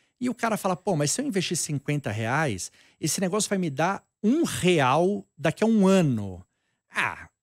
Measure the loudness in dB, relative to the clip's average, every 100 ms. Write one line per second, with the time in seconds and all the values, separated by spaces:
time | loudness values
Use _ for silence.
0 | _ -6 -6 -2 -2 -2 -2 -2 -2 0
1 | 0 -2 -2 -2 -2 -4 -4 -4 -4 -4
2 | -4 -4 -2 0 -2 -4 -10 _ _ -8
3 | -4 -2 -2 -2 -2 -2 -2 -2 -2 -2
4 | _ _ 0 2 0 0 2 4 4 4
5 | 2 -2 -8 -4 -4 0 2 6 6 6
6 | 4 0 -4 -12 -18 _ _ _ _ -4
7 | -4 -6 -14 _